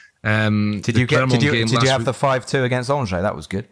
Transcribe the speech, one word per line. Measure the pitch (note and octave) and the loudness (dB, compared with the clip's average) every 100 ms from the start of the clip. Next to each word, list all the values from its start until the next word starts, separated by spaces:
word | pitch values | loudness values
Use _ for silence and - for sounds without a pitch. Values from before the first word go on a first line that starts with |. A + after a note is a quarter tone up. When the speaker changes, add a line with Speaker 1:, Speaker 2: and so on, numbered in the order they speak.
| - _ | -20 _
Speaker 1:
um, | G#2+ G#2+ G#2+ G#2 G#2 G#2 | -2 0 2 0 0 -2
Speaker 2:
Did | - B2 | 0 0
Speaker 1:
the | |
Speaker 2:
you | B2 | 2
get, | D3+ | 2
Speaker 1:
Clermont | C3 B2+ | 2 2
Speaker 2:
did | C#3+ | 2
you, | |
Speaker 1:
game | A#2+ A2+ | 2 0
Speaker 2:
did | |
you | B2 | 2
Speaker 1:
last | C3 | 2
Speaker 2:
have | C3 | 2
Speaker 1:
week | A#2 | -2
Speaker 2:
the | |
five | A#2 C#3 C3 | -2 0 0
two | - C#3 | -2 -2
against | B2 B2+ B2 | 0 -2 -2
Angers? | C#3+ A2+ F#2 | -2 0 -2
That | G2+ | -2
was | D2+ D2+ | -4 -6
good. | F#2+ - | -8 -8